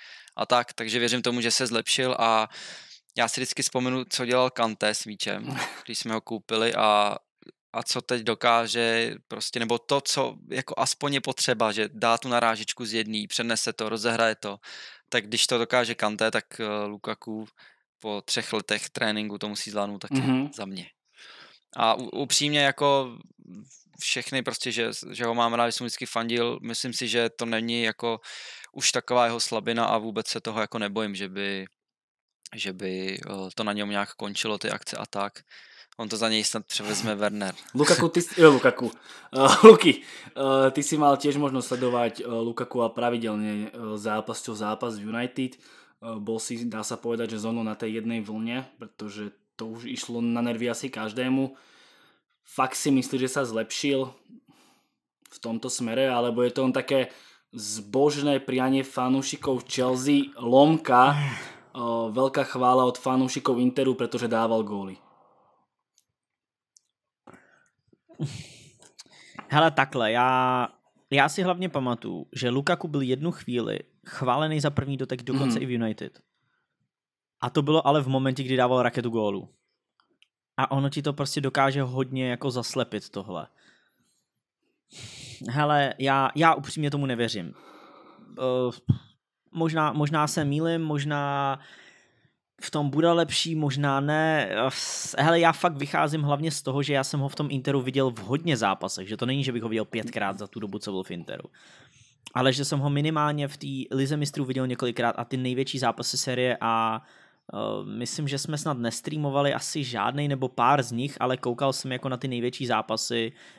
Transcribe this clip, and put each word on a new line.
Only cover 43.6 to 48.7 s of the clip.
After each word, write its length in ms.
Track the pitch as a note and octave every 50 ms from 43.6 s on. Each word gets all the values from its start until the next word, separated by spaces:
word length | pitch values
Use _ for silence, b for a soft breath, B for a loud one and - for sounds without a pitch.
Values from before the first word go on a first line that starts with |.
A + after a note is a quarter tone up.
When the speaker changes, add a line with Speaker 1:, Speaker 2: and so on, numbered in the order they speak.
| G#2+ A2 -
Speaker 2:
eh, 240 | A#2+ A#2 G#2+ G#2+ G#2
zápas 460 | G#2 A2 G#2+ G#2+ G#2+ - A2+ - -
čo 120 | - A2
zápas 440 | G#2 A2 G#2 G#2+ G#2+ B2 A#2+ A2 G#2
v 80 | G2+ A2
United. 460 | A2 A#2 B2 B2+ - - C3 B2+ - _
Eh, 640 | _ - - - - _ _ _ - A#2 A2 G#2+
bol 200 | G#2 A2 A2+ A2
si, 260 | - - B2 A2+ A#2+
dá 180 | A#2 A2 A2 G#2+
sa 140 | - A#2+ -
povedať, 320 | - A#2 A#2 A2+ A#2 G#2+ A2+ G#2+
že 20 | G#2+
zónu 180 | A2+ A#2 A#2 A2+
na 120 | A2 G#2+
tej 180 | - A#2+ A2 G#2+ A2+ G#2+
jednej 180 | A#2 A#2 A2+
vlne, 440 | G#2 G#2 G#2+ G#2+ A2+ A#2 A#2+ C3 C3 B2+